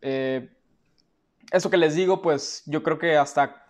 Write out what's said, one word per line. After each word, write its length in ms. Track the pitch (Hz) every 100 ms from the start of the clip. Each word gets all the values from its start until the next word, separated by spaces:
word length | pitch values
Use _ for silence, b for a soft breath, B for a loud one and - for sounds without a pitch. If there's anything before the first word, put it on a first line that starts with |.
Eh, 480 | 135 135 131 131 127 _ _ _ _ _ _ _ _ _ -
eso 180 | 180 175
que 60 | 185
les 200 | 160 156
digo, 260 | 185 190
pues, 420 | 175 143 - - -
yo 160 | 151
creo 140 | 156 156
que 200 | 170 151
hasta 480 | 139 - 139 - _